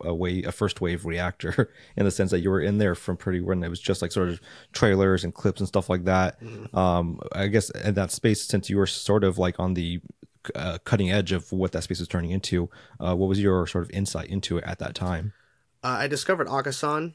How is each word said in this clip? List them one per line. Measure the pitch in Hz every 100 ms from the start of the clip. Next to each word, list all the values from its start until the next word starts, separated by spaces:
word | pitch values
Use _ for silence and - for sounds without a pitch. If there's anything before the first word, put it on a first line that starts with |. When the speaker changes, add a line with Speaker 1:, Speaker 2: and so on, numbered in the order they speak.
| 85
Speaker 1:
a, |
a |
wave, | 85 90 90 87
a |
first | - 101 -
wave | 87 87 82
reactor | 85 90 - - - 113 -
<laughs> | - -
in | 101
the |
sense | - 95
that | 92
you | 92
were | 95
in | 80 104
there | 101
from | 87 - 87
pretty | - 90
when | 90 92
it | 85
was | 87
just, | - 92
like, | 85
sort | - 90
of | 85 - - -
trailers | - 113 95 95 92
and | 90
clips | - 101 -
and | 95
stuff | 101 -
like | 90 90
that. | 92 92 -
Speaker 2:
Mm-hmm. | 117 107 110 95
Speaker 1:
Um, | 92 87 85 78 -
I | - 101
guess | 107 -
in | - 107 98
that | 92
space, | - 117 104
since | - 101 -
you | 98
were | 98
sort | - - 104
of, | 98 87
like, | 90 -
on | 92
the, | 90 85 87 - - - _ -
uh, | - 87 82
cutting | - 110 92
edge | 101 92
of | 92 -
what | 92 92
that | 82
space | - 87
was | 87
turning | 90 85
into, | 92 - 90 85 - - -
uh, | 90 90
what | 95
was | 95
your | 101 92 85
sort | 90
of | 82
insight | 95 98 80 76
into | 95 - 85
it | -
at | -
that | -
time? | - 90 85 101 - _ _ _ _
Speaker 2:
Uh, | 127 120
I | 139
discovered | 139 - 180 147
Akasan, | 135 139 131 147 151 165